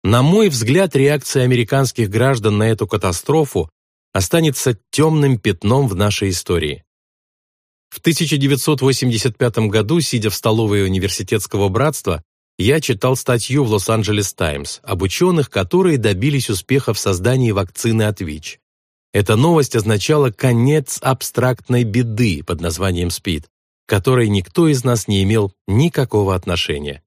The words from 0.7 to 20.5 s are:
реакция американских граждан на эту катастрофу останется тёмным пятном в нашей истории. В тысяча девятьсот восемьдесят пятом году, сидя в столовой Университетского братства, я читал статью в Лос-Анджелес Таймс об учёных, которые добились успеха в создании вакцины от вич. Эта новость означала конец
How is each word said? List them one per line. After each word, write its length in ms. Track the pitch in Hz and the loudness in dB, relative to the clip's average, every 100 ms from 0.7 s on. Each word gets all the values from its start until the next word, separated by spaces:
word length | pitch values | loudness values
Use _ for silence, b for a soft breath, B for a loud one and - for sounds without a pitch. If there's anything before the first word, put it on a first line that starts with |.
| 160 190 | 2 2
реакция 480 | 143 139 147 - 139 | 2 2 0 -2 0
американских 640 | 127 123 117 139 131 - 107 | 2 0 0 0 0 -2 -2
граждан 480 | 104 131 127 107 104 | 0 0 2 0 0
на 120 | 113 | 0
эту 160 | 107 | 0
катастрофу 840 | 104 107 95 87 - 156 143 92 80 _ _ _ _ | -2 -2 -2 -4 0 0 0 -2 -6 _ _ _ _
останется 640 | 101 98 170 160 131 131 113 _ | -4 0 2 2 0 -2 -2 _
тёмным 460 | - 160 156 143 120 | 0 2 4 2 2
пятном 500 | 107 90 104 127 135 | 0 -2 0 2 0
в 80 | |
нашей 340 | 92 104 98 98 | 0 0 0 -2
истории. 540 | 87 - 87 76 71 _ _ _ _ _ _ _ _ _ _ _ | -4 -2 -2 -2 -8 _ _ _ _ _ _ _ _ _ _ _
В 120 | - | -4
тысяча 360 | 165 160 160 147 | -2 0 0 0
девятьсот 440 | 139 139 - 147 | 0 0 0 0
восемьдесят 560 | 131 127 127 110 120 - | 0 2 -2 0 -4 -2
пятом 320 | 123 113 110 | -2 0 0
году, 300 | 107 104 170 | 0 2 0
сидя 300 | - 123 107 | 0 -2 -2
в 60 | |
столовой 500 | - 117 110 110 101 | -2 0 0 0 0
Университетского 840 | 95 95 95 - 95 107 - 104 98 | 0 0 -2 -6 -4 -4 -2 -2 0
братства, 540 | 101 147 - - 78 _ _ _ - | 0 -2 -2 -6 -6 _ _ _ -2
я 240 | 95 - | 0 0
читал 340 | - 110 127 | 0 -2 0
статью 480 | 127 - 123 - 135 | 0 0 -2 0 0
в 80 | 123 | 2
Лос-Анджелес 600 | 107 - 110 104 104 98 | 0 0 -2 0 -2 -2
Таймс 460 | - 85 71 71 - | -4 -4 -4 -10 -14
об 180 | - 95 | -8 -4
учёных, 480 | 92 - 180 170 131 | -2 0 2 2 0
которые 480 | 104 95 180 190 139 | -4 0 2 2 2
добились 520 | 107 92 135 143 - | 0 0 0 0 -2
успеха 440 | 92 - 139 123 | -6 0 0 0
в 60 | 107 | -4
создании 520 | 104 87 107 131 120 | -2 0 0 2 0
вакцины 520 | 98 92 - 117 110 | 0 -4 -4 -2 0
от 180 | 107 101 | 0 -2
вич. 380 | 85 76 - - _ _ _ _ _ | -8 -10 -14 -20 _ _ _ _ _
Эта 220 | 101 104 | -2 2
новость 400 | 110 156 165 131 | 2 4 4 2
означала 540 | 117 104 104 - 151 131 | -2 0 -2 2 2 2
конец 680 | - 131 | 0 0